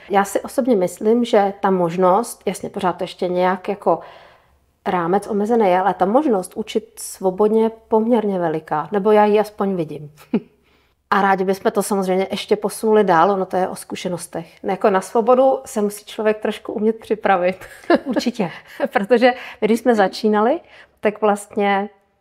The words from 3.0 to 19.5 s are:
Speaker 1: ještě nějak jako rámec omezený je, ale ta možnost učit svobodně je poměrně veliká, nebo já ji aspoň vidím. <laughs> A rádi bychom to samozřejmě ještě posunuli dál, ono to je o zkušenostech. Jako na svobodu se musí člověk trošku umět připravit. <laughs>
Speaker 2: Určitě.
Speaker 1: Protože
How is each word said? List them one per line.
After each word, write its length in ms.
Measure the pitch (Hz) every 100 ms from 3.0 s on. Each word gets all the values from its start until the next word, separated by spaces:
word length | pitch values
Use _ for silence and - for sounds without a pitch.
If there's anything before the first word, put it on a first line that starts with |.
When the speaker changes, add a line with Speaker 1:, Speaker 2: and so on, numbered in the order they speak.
Speaker 1:
ještě 240 | 175 - 180
nějak 420 | 180 180 190 -
jako 300 | 196 - 165 - - - _ _ _ _ _ 214
rámec 420 | 185 170 196 -
omezený 420 | 202 208 233 202
je, 100 | 180
ale 140 | 190
ta 120 | 180 185
možnost 460 | 247 311 202 - -
učit 340 | 214 226 - -
svobodně 640 | - - 190 185 214 220
je 80 | 220 220 _
poměrně 520 | 220 226 240 208 190
veliká, 500 | 170 156 160 156 160
nebo 200 | 208 202
já 140 | 214 214
ji 140 | 214
aspoň 360 | 208 - 196 185
vidím. 360 | 151 151 147 - -
<laughs> 80 | - - _ _ _ _ _ _
A 100 | 208
rádi 220 | 196 190
bychom 280 | 190 196 233
to 120 | 208
samozřejmě 440 | 190 196 185 185 190
ještě 240 | 196 - 202
posunuli 480 | 196 - 220 214
dál, 280 | 202 165 180
ono 140 | 196 185
to 120 | 185
je 100 | 185
o 80 | 196
zkušenostech. 880 | - 202 185 175 - 165 170 _
Jako 260 | 202 185 226
na 120 | 190
svobodu 580 | 185 240 220 254 269 262 -
se 160 | 220
musí 240 | 208 202 -
člověk 360 | - 214 214
trošku 320 | 220 214 -
umět 220 | - 214 220
připravit. 640 | - 208 202 190 180 185 - - -
<laughs> 200 | 339 285
Speaker 2:
Určitě. 460 | 254 254 - 175 - - - 285
Speaker 1:
Protože 380 | 240 196 247 247 247 -